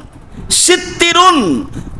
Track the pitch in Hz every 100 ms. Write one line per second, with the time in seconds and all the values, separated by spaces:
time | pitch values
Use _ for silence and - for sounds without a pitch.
0 | - - - - - - - 359 - -
1 | 339 339 370 320 190 123 92 - -